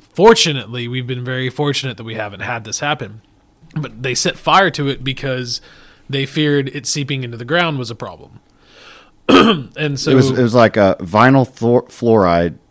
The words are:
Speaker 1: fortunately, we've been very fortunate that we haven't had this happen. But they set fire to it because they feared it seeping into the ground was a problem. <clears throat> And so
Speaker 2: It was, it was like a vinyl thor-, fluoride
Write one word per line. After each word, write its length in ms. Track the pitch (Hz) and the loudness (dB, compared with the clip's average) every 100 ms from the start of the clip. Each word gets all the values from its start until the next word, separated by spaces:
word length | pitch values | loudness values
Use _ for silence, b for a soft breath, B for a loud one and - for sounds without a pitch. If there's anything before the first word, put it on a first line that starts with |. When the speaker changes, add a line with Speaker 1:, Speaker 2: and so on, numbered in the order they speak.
Speaker 1:
fortunately, 880 | _ - 208 220 170 139 104 123 120 | _ 4 6 6 2 -4 -8 -10 -8
we've 180 | 127 123 | -8 -6
been 180 | 127 | -8
very 260 | 123 127 131 | -6 -6 -6
fortunate 480 | - 147 135 135 113 | -2 -2 -2 -6 -10
that 60 | |
we 100 | 113 | -12
haven't 260 | 113 104 98 | -10 -10 -10
had 240 | 101 117 | -8 -8
this 160 | 107 101 | -8 -6
happen. 400 | 147 147 104 110 _ _ _ _ - 151 | -6 -6 -8 -16 _ _ _ _ -12 -10
But 260 | 135 110 | -10 -8
they 120 | 127 | -6
set 240 | 123 180 - | -4 -4 -4
fire 320 | - 170 190 | 0 2 2
to 180 | - 139 | 0 -4
it 160 | 120 | -4
because 560 | 131 131 139 127 123 - b b b b - | -8 -6 -6 -6 -8 -10 b b b b -10
they 160 | 139 135 | -6 -4
feared 420 | 160 151 143 135 | -2 0 0 -2
it 160 | 143 - | -6 -6
seeping 360 | 151 139 135 | -6 -6 -6
into 140 | 123 117 | -8 -12
the 80 | |
ground 340 | 120 170 170 143 | -4 -2 -2 -4
was 120 | 117 | -8
a 40 | |
problem. 460 | 113 104 85 - - | -10 -14 -16 -20 -20
<clears throat> 840 | _ _ _ _ - - _ _ - | _ _ _ _ -20 -20 _ _ 4
And 680 | 269 226 175 117 - 151 139 | 4 4 2 -6 -6 -6 -4
so 100 | 160 | 2
Speaker 2:
It 40 | |
was, 160 | 131 135 | 4 4
it 120 | 127 | 2
was 120 | 120 | 2
like 220 | 120 110 110 | 4 4 4
a 200 | 98 - | 2 2
vinyl 460 | 90 107 123 135 127 | 0 4 6 4 2
thor-, 360 | - 117 120 | -2 2 2
fluoride 720 | - - 117 110 90 85 85 - _ | 0 -2 2 4 4 2 0 -4 _